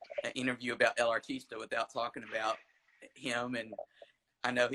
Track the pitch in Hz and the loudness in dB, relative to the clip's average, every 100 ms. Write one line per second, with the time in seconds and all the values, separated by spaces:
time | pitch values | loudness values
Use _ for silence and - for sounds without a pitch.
0 | - - 120 131 127 123 123 113 117 120 | -10 -6 -4 -2 -2 0 -2 4 4 6
1 | 117 113 - 131 - 110 110 117 113 120 | 4 2 -2 -8 -8 -10 -4 -2 -2 -2
2 | 117 127 110 110 110 110 - _ _ _ | -2 -4 -6 -2 0 -2 -8 _ _ _
3 | - - 127 120 123 123 110 104 - _ | -20 -8 -2 -2 0 -4 -4 -10 -12 _
4 | - _ _ _ 123 123 120 | -20 _ _ _ 0 4 2